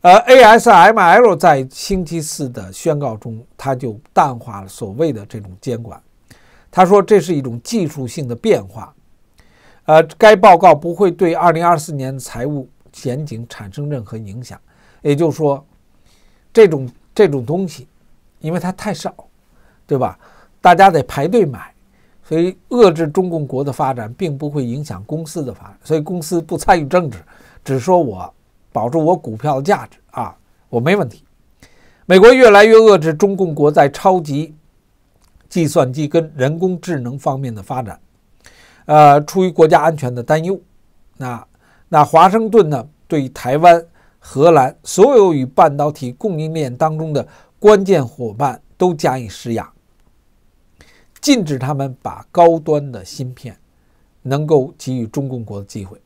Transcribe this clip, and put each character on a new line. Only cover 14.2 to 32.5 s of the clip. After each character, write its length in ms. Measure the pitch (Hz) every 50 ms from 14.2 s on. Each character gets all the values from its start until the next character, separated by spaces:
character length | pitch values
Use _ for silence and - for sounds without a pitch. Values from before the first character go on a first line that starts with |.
| 110 101 98 120 127
响。 160 | - 95 - _ _ _ _ _ _ _ _
也 160 | _ 147 143
就 140 | 143 170 160
是 60 | - -
说， 260 | 156 143 139 139 147 _ _ _ _ _ _ _ _ _ _ _ _ _ _ _ _ _
这 160 | _ 226 220 190
种， 220 | 156 143 131 123 _ _ _ _ _
这 120 | - 214
种 200 | 175 143 135 117
东 200 | 110 156 185 196
西， 220 | 170 - - 123 _ _ _ _ _ _ _ _ _ _ _
因 120 | - 151
为 80 | 170 175
它 100 | - 180
太 200 | 185 - - 214
少， 220 | 196 - - 196 - - _ _ _ _ _ _ _ _ _ _ _ _ _
对 100 | _ 151
吧？ 220 | 131 123 98 - _ _ _ _ _ _ _ _ _
大 140 | - 180 175
家 160 | - 196 196
得 120 | 170 151 135
排 220 | - - 151 139
队 200 | 170 202 240 196
买， 280 | 147 120 95 - - _ _ _ _ _ _ _ _ _ _
所 160 | _ _ 156 160
以 160 | 170 185 185 _ _ _
遏 240 | - 240 233 185
制 160 | 170 156 165 147
中 220 | 147 190 185 185
共 160 | 170 160 147
国 180 | 131 - 127 143
的 80 | 139
发 220 | 123 - 143 131 131
展 180 | 120 110 104
并 240 | 120 _ 196 165 143
不 140 | 135 151 147
会 120 | 143 147
影 220 | 131 117 117 143 151
响 180 | - 98 90 101
公 200 | - 147 156 165
司 180 | 156 - 180
的 120 | 147 123 101
发 140 | _ - -
展， 100 | - _
所 140 | _ - 156
以 40 | 160
公 200 | 151 156 185 180
司 220 | 151 - 185 170
不 160 | 160 - 175 151
参 200 | - - 196 175
与 80 | 147
政 240 | 131 156 180 175 139
治， 80 | 110 90 - _ _ _ _ _ _ _ _
只 140 | - 135 131
说 200 | 117 - 185 180
我 360 | 160 123 98 90 85 80 _ _ _ _ _ _ _ _
保 160 | _ - 107 120
住 100 | 139 165 156
我 100 | 160 185
股 200 | 156 - 123 110
票 200 | 110 143 151 143
的 60 | 135
价 240 | 139 175 202 147 123
值 120 | - _ _ _ _
啊， 260 | _ - 117 90 - _ _ _ _ _ _ _
我 120 | - 120
没 160 | 120 156 190
问 120 | 208 170 113
题。 140 | - _ _ _ _ _ _ _ _ _ _ _ _ _ _ _ _ _ _
美 120 | - 180 185
国 140 | 190 240
越 180 | 262 262 254 226